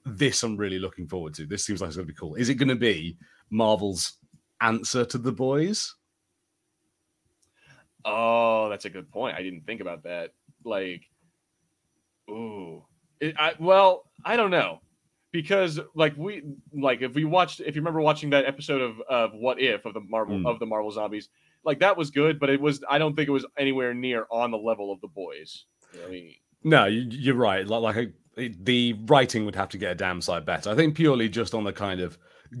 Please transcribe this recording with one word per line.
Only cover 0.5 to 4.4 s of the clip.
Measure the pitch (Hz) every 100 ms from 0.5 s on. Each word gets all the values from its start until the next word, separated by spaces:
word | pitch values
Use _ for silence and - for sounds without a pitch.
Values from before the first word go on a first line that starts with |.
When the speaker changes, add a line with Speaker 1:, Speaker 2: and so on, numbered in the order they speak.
| 104
Speaker 1:
really | 101 92
looking | 92 - 82
forward | 92 78 78
to. | 76
This | 101
seems | - 95
like | 87
it's | 76
gonna | 80
be |
cool. | - 80 90
Is | 120
it | 135
gonna | 135 123
be | 117 87 82 85 - _ -
Marvel's | 107 110 107 101 90 - - _ _